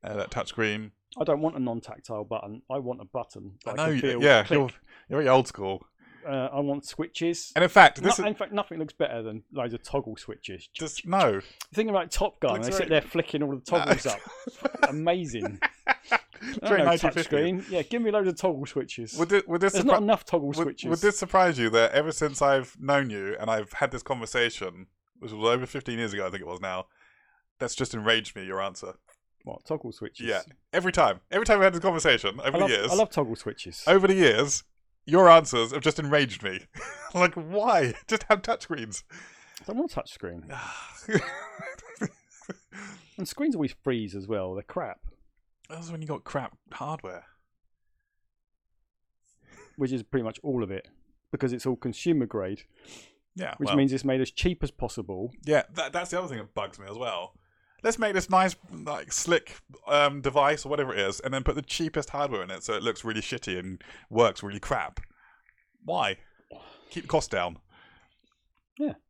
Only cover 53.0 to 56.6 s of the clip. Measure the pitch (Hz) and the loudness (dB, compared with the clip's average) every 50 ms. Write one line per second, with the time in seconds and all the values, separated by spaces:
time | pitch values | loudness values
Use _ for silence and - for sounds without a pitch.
53 | - - _ _ _ _ _ 185 185 131 - - 147 110 98 143 139 135 131 135 | -20 -20 _ _ _ _ _ -10 -10 -10 -6 -4 -2 2 4 4 4 4 2 0
54 | 135 139 131 131 131 - - - - 180 180 - - 139 - - 131 113 - - | 0 0 0 0 -2 -2 -4 -2 -2 -2 0 -2 -6 -8 -6 -6 -8 -8 -8 -10
55 | - - 95 92 98 123 127 - - 143 156 143 - _ 151 165 160 135 147 175 | -10 -10 -8 -8 -8 -10 -12 -12 -2 0 0 0 0 _ -6 -6 -6 -4 -4 -6
56 | 175 175 - 175 185 165 135 113 104 95 _ - | -6 -4 -6 -6 -6 -6 -10 -12 -12 -10 _ -8